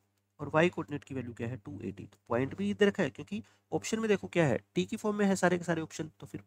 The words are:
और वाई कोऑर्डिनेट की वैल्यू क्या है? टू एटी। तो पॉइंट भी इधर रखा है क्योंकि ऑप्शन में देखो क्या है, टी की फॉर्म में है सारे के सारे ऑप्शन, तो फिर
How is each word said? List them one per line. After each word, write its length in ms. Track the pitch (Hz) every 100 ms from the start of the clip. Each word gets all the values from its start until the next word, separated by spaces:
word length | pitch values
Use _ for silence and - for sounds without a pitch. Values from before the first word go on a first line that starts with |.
| _ _ _ -
और 100 | 147
वाई 200 | 156 175
कोऑर्डिनेट 340 | 180 151 143
की 120 | - 131
वैल्यू 180 | 120
क्या 140 | 117 117
है? 100 | 127
टू 220 | - -
एटी। 240 | 101 - 104
तो 120 | _ -
पॉइंट 280 | 117 135 -
भी 120 | 202
इधर 180 | 202 202
रखा 160 | 196
है 60 | 151
क्योंकि 340 | - 147 208 - _ -
ऑप्शन 280 | 160 - 220
में 80 | 226
देखो 180 | 196 185
क्या 180 | 175 156
है, 100 | 113 - -
टी 100 | 180
की 120 | 220
फॉर्म 200 | 214 208
में 80 | 202
है 100 | 190
सारे 220 | 180 175
के 60 |
सारे 180 | 170 165
ऑप्शन, 280 | 160 - 156
तो 180 | - 147
फिर 140 | 151